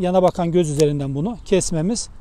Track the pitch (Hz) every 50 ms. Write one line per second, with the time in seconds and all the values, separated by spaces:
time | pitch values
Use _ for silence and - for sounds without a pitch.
0 | 180 180 185 185 180 170 - 185 175 170 160 180 170 151 143 147 156 147 147 143
1 | 139 135 135 139 160 233 233 - - - 202 180 - - 175 156 160 196 240 -
2 | - - - -